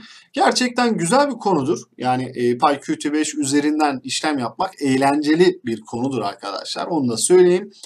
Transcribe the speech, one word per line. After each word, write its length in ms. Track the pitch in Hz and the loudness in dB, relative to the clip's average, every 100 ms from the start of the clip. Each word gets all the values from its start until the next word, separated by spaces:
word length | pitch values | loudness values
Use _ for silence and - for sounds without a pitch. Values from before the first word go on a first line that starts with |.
| - - _ | -14 -20 _
Gerçekten 640 | - 349 214 247 247 240 180 | 0 2 2 -2 0 0 0
güzel 320 | 165 254 285 | 2 2 2
bir 40 | |
konudur. 460 | 220 202 160 131 202 - - | 0 0 0 0 -4 -6 -6
Yani, 260 | 127 127 127 - | -2 -2 -4 -2
e, 220 | 120 123 | -2 2
py 160 | 151 143 | 0 0
Q 180 | - 151 | -4 -4
T 140 | 147 | -2
beş 220 | 151 151 151 | -2 -2 -4
üzerinden 640 | 135 143 147 151 151 131 | 0 2 2 0 0 -2
işlem 360 | 131 - 156 139 | -8 -4 -2 -2
yapmak 420 | 123 - 190 - | -6 -4 -6 -4
eğlenceli 800 | 139 131 139 147 147 165 185 - 120 | 0 2 2 2 2 4 4 2 -6
bir 160 | 110 | -8
konudur 400 | - 117 135 123 | -8 -6 -4 -4
arkadaşlar. 640 | 101 - 101 98 - - - | -6 -8 -12 -10 -10 -8 -4
Onu 240 | 156 123 | -2 -2
da 80 | 113 | -2
söyleyeyim. 540 | - 185 180 185 220 - | 4 6 6 4 -2 -16